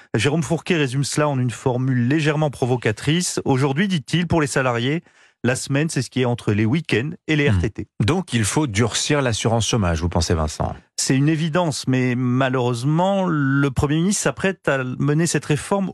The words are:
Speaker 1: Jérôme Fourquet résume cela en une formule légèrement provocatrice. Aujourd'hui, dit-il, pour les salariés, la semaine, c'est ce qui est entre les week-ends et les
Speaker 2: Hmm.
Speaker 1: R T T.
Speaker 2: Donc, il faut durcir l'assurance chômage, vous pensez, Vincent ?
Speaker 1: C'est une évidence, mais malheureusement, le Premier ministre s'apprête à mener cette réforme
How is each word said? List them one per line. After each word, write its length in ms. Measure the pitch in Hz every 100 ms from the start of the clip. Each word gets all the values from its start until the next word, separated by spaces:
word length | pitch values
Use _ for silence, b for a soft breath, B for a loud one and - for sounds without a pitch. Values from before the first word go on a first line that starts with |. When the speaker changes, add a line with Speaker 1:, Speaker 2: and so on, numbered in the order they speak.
| B
Speaker 1:
Jérôme 300 | 117 135 160
Fourquet 340 | 131 160 - 175
résume 260 | 143 131
cela 240 | 139 - 151
en 120 | 135
une 100 | 123
formule 580 | 104 135 123 131 127 120
légèrement 440 | 156 151 147 151
provocatrice. 880 | - 120 127 117 107 - 165 180 - 160
Aujourd'hui, 420 | 131 139 135 208
dit-il, 400 | 180 - 165 175
pour 140 | 170
les 60 | 147
salariés, 560 | 147 131 117 123 160 b b b _ 120
la 120 | 127
semaine, 320 | - 139 160
c'est 120 | -
ce 80 | 120
qui 120 | 127
est 40 | 123
entre 280 | 120 -
les 100 | 104
week-ends 460 | 110 160 160 110 143 170 -
et 80 | 151
les 140 | 143
Speaker 2:
Hmm. 80 | 95
Speaker 1:
R 20 |
T 100 | 107
T. 180 | - - -
Speaker 2:
Donc, 320 | 107 175 180
il 140 | 117 104
faut 200 | - 151
durcir 560 | 98 117 - - 151
l'assurance 460 | 131 110 120 117 107
chômage, 340 | 123 90 80
vous 60 | 85
pensez, 260 | 92 87
Vincent ? 400 | 82 78 - 78 78 - -
Speaker 1:
C'est 220 | - 135
une 100 | 143
évidence, 580 | 160 165 165 170 123 -
mais 300 | 127 127 123
malheureusement, 1080 | 127 123 135 131 123 120 135 156 190 196 185
le 420 | 156 135 139 139
Premier 280 | 123 143 156
ministre 260 | 180 202
s'apprête 460 | 147 - 190 185 -
à 160 | 135 127
mener 420 | - 143 151 170
cette 160 | 151
réforme 480 | - 147 - 202 185